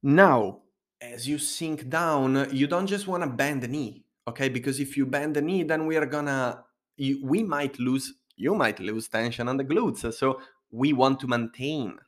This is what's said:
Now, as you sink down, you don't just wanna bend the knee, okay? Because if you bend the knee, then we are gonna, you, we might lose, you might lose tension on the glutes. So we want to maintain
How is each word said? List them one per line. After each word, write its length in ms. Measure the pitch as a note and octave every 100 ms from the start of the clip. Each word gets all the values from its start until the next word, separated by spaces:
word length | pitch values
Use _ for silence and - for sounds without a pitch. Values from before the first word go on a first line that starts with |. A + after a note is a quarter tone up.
Now, 600 | C#3 D3+ F#3+ C3 G2+ G2+ _ _ _ _
as 300 | A#2+ A#2+ A#2+
you 80 | D3
sink 540 | - - E3 D#3 B2
down, 580 | D#3+ E3+ D3+ C3 C3+ C#3
you 180 | C3+ C#3+
don't 180 | F3 F#3+
just 200 | G3+ G3
wanna 200 | F3+ D#3+
bend 360 | A#2+ C#3 C#3+
the 60 | A#2+
knee, 380 | C#3+ A#2+ - _ _ -
okay? 220 | A#2 C3+
Because 320 | B2 B2+ C3+
if 160 | C#3 -
you 80 |
bend 320 | C3 C#3 D3+ D3
the 60 |
knee, 200 | D3 F#3+
then 220 | D#3+ D#3+
we 140 | D#3 D#3+
are 80 | D3+
gonna, 580 | D3 D3 C3+ B2 - - _ _ _
you, 240 | C3+ C3+
we 200 | C3+ E3
might 360 | A3+ C#3+ C#3+ -
lose, 360 | B2 C3+ C3 - _
you 200 | _ B2
might 260 | G3+ B2 G#2
lose 280 | F#2+ A2 A2+
tension 380 | A2 A#2 A#2 A#2+
on 120 | C3
the 60 |
glutes. 460 | C3+ E3 A3+ A#2+ A#2
So 260 | A2 C3+ C3 - _ _
we 240 | A2+ C3+
want 260 | C#3 C3 C3+
to 60 | B2+
maintain 720 | A#2+ A2+ - C3 D#3 A2 G1+